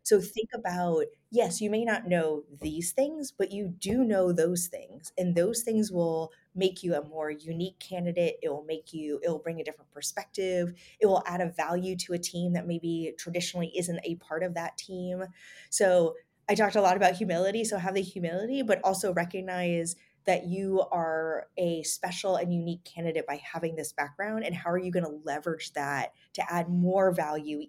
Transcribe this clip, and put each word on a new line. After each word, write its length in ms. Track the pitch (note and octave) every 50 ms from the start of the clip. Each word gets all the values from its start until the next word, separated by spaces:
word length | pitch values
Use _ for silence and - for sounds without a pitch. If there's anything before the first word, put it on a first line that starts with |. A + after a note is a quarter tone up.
| -
so 160 | - G#3+ G3
think 300 | F3+ - - A3 A3+ - -
about, 520 | A3 A3+ F#3 F3+ F3+ F3+ F3 E3 D#3+ D3 - - _ _ -
yes, 300 | A3 A#3+ A3 F3 F3 -
you 80 | A3 G#3
may 160 | G#3 A3 A#3
not 220 | A#3 G#3+ G3+ -
know 380 | F3+ F3+ E3+ D#3+ D#3 D#3 D3+ D3 - C#3+ C#3+ D#3
these 300 | D#3 D3+ E3 E3+ - -
things, 380 | - C#4 D4 D#4+ D#4 C#4 -
but 200 | - - G3 -
you 180 | G3+ G3+ G3+ F3+
do 360 | F3 F3+ - F#3+ A3 B3+ C4
know 280 | A3 G#3 F#3+ F#3 F3+ F3
those 360 | F3 D#3+ F3 F3+ F3 F3 -
things. 440 | - D2+ - - G2 C3+ - - - -
And 160 | F3+ F3 F3
those 300 | E3+ F3 G#3+ A#3 - -
things 280 | A3+ A3 G#3+ G#3 F#3+ F#3
will 400 | F3 E3+ E3 D#3+ D#3+ E3 E3 - _ _ _ -
make 280 | F#3 F#3+ F#3+ F#3 - -
you 120 | F3 E3
a 120 | D3 D3+
more 240 | D3+ D#3 D#3 D#3 D3+
unique 480 | D3+ D3+ D#3 D#3+ E3 E3 F3+ F#3+ - -
candidate. 600 | - - F#3 F3+ F3 F3 E3+ F3+ F3 D#3+ - - E3
It 60 | D#3+
will 160 | C#3+ D3 D3+
make 300 | D#3 D#3+ D#3 - - -
you, 260 | D#3+ D3+ D3+ D3 - -
it 60 | E3+
will 100 | D#3+ D3+
bring 220 | - E3 E3 E3
a 40 | D3
different 260 | D3+ D3+ - C#3 _
perspective. 800 | - D3 - - - G3+ F#3+ - - G3+ F#3+ F#3 F#3 F3+ F3 F3 F3 - - - - -
It 60 | A3
will 180 | G3+ F#3+ - -
add 160 | F3 F3 F3+ F3+
a 80 | E3+
value 440 | F3 - D#3 D#3+ F3 F3+ F3+ F#3 F3+
to 180 | F3+ - - F3
a 40 | F3
team 360 | F3 - - F3 F3 F3+ F3
that 120 | E3+ -
maybe 460 | F3 E3+ E3+ E3+ E3+ E3 E3 D#3+ D#3+ - -
traditionally 520 | - E3+ E3+ F3 F3 - - F3 E3+ - -
isn't 240 | E3+ F3 F3 E3+ E3+ -
a 120 | E3+ E3+
part 280 | E3+ - - D#3 E3 F#3
of 120 | F3+ E3+
that 240 | E3+ E3 - - -
team. 460 | - - F#3+ F3+ F3+ F3+ F3+ F#3 F#3 F3+ - - - - - - - -
So 480 | - - G#3 F#3 F3+ F3+ E3 D#3+ - - - _ _ _ _ -
I 60 | G#3
talked 220 | G#3+ G#3+ G3 G#3+
a 40 | G#3+
lot 160 | G3 F3+ F#3
about 200 | G3 G3 F3+ F#3
humility. 480 | F3+ A3 F#3 E3 E3+ F#3 G3 G3+ A3+ A3
So 120 | A3 G#3
have 180 | F#3 F3 F#3+ F#3+
the 60 | G3
humility, 640 | G3 F#3 - F#3+ F3 E3 E3+ F#3+ G#3 A#3 C4+ C#4 C4
but 180 | A3 G3 F#3 -
also 300 | G3 F#3+ F#3 - F#3+ F3
recognize 840 | E3+ F3 F3 - F#3+ F#3 F#3 F#3 F3+ F3+ F3 E3+ E3+ E3 E3+ - - _ _ _ _ -
that 220 | G3 F3+ - -
you 340 | E3+ F#3 F#3+ G3 F#3+ F#3+ F#3+ - -
are 560 | - F3 E3 D#3+ D#3+ D#3+ D#3+ D#3+ D#3 - - - -
a 280 | F#3 F3+ E3+ E3+ D#3+ D3+
special 500 | - - - - F3+ F3+ - - F#3+ F#3
and 180 | - F3 F3 F3
unique 300 | E3+ E3 E3+ E3+ F3 -
candidate 460 | - - E3+ E3+ E3 D#3+ D#3+ D3+ D3+
by 80 | C#3+
having 400 | D3 - - - E3 E3+ E3 E3
this 160 | D#3 D#3 - -
background, 500 | - C#3+ C#3+ - - G3 G#3+ A3 A3 A3
and 140 | E3 F3
how 120 | F3 - F3
are 100 | F3 F#3
you 120 | F#3 F#3
gonna 180 | F3 F3+ E3+ D#3 D3+ D3+ D3+
leverage 500 | D#3+ C#3 D3+ - E3+ D#3+ D#3 - - -
that 400 | D3 C#3+ C#3+ C#3+ C3+ A#2+ - - _ _ _ -
to 100 | - - - F3
add 160 | F3 E3+ E3+
more 440 | F3 F3 F3 F3+ F#3 G3 F#3+ F#3+ F3
value, 520 | F3 D#3 D3+ D3+ D3+ D3+ D3+ D3+ D3 D#3